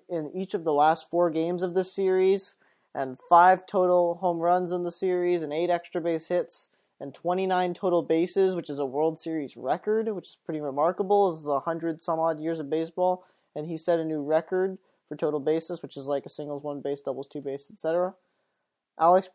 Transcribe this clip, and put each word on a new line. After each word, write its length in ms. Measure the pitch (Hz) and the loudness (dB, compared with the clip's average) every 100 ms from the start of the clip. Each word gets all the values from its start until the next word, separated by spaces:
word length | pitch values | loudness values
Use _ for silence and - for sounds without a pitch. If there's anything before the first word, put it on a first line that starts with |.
| - | -8
in 220 | 170 151 | -6 -6
each 220 | 185 185 | -6 -6
of 80 | 175 | -4
the 100 | 160 | 0
last 380 | 147 151 160 - | 4 4 4 0
four 180 | 170 175 | 0 2
games 320 | 160 165 180 | 2 -2 -2
of 140 | 180 | -2
this 180 | 175 185 | -2 -2
series, 640 | - 190 185 185 196 - - _ _ _ | 0 2 4 4 2 -2 -20 _ _ _
and 240 | 139 131 127 - | -8 -6 -6 6
five 380 | 175 180 185 - | 8 8 6 2
total 520 | 202 180 180 175 170 | 0 4 4 4 0
home 200 | 185 170 | -2 0
runs 320 | 170 180 180 | 2 2 0
in 140 | 180 | -4
the 80 | 175 | -4
series, 500 | - 190 180 175 175 | -4 -2 0 0 0
and 100 | 151 | -2
eight 180 | 151 175 | -4 0
extra 300 | 170 - 180 | -2 -2 -4
base 280 | 165 165 - | -2 -4 -2
hits, 400 | 180 156 - - _ _ - | -2 -4 -10 -20 _ _ -14
and 120 | 139 | -14
twenty-nine 640 | - 170 180 190 180 180 | -8 -4 -2 0 0 -2
total 280 | 175 190 175 | -2 0 0
bases, 520 | 143 160 180 196 190 | 2 0 0 2 2
which 160 | 180 151 | 0 -6
is 80 | 143 | -6
a 80 | 139 | -4
World 320 | 135 160 160 | 0 -2 -2
Series 380 | 165 160 131 120 | -6 -6 -6 -8
record, 520 | 123 165 - 220 226 | -4 -4 0 -2 -2
which 140 | 196 - | -6 -10
is 100 | - | -18
pretty 160 | - 156 | -8 -6
remarkable. 720 | 147 135 160 180 190 202 196 | -4 0 0 0 2 4 2
This 80 | 160 | 0
is 80 | 147 | -2
a 100 | 139 | -2
hundred 420 | 165 165 165 160 | -2 -4 -4 -6
some 200 | - 165 | -4 -2
odd 200 | 165 151 | 0 -2
years 200 | 160 165 | -4 -4
of 100 | 143 | -4
baseball, 540 | 160 165 - 180 180 _ _ _ 156 | -4 -4 0 0 0 _ _ _ -10
and 100 | 156 | -8
he 100 | 160 | -6
set 220 | - 170 | 0 0
a 60 | |
new 180 | 160 156 | 0 -4
record 560 | 143 156 165 185 190 190 _ _ - | 0 0 0 -2 -2 -6 _ _ -14
for 80 | 151 | -6
total 240 | 160 147 | -4 -2
bases, 420 | 139 160 160 175 | 0 -2 -2 -12
which 160 | - - | -12 -12
is, 80 | 135 | -4
like, 180 | 143 | -6
a 60 | 139 | -6
singles, 320 | - 147 143 | -14 -10 -8
one 180 | 147 143 | -8 -8
base, 220 | 139 143 | -6 -6
doubles, 240 | 139 127 139 | -6 -8 -8
two 160 | 147 | -10
base, 280 | 135 135 - | -8 -10 -12
et 80 | - | -8
cetera. 360 | 160 170 180 - _ _ _ _ _ _ _ - | -2 0 -2 -6 _ _ _ _ _ _ _ 2
Alex 300 | 165 185 185 | 6 6 4